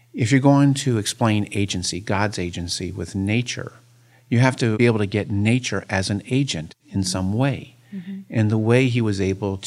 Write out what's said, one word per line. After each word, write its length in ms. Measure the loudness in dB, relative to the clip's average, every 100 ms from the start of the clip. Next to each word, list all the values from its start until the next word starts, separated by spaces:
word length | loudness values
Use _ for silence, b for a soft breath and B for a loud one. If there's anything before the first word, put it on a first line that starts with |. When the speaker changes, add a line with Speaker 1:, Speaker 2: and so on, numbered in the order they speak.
| b
Speaker 1:
If 180 | -4 0
you're 100 | 4
going 320 | 6 6 6
to 240 | 4 0 0
explain 500 | -2 0 2 2 0
agency, 480 | -2 -2 -2 -6 -6
God's 400 | -4 -2 -2 -2
agency, 520 | -6 -6 -6 -6 -8
with 240 | -8 -6 -4
nature, 580 | 0 0 -2 -6 -12 -14 _ b b b b
you 80 | 2
have 160 | 4 2
to 200 | 0 4
be 100 | 4
able 120 | 2
to 180 | 0 -2
get 120 | -2
nature 560 | 0 2 2 0 -6 -4
as 200 | -2 -2
an 140 | -4 -2
agent 440 | -2 0 -4 -10 -14 _
in 140 | -4
some 300 | -2 -2 -2
way. 420 | 0 0 -2 -8 -20 _
Speaker 2:
Mm-hmm. 280 | -14 -12 -12 -6
Speaker 1:
And 200 | 0 2
the 80 | 2
way 300 | 4 4 4
he 140 | 2
was 180 | 0 0
able 380 | -2 -2 -4 -6